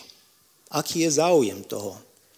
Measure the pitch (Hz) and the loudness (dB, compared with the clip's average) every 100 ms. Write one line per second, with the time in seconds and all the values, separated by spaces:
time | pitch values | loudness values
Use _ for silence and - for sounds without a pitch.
0 | - - _ _ _ _ - 147 - 170 | -20 -20 _ _ _ _ -8 -6 -4 -2
1 | 165 143 170 165 107 95 98 107 104 - | 0 2 4 4 4 -2 -10 -10 -10 -12
2 | - _ _ | -20 _ _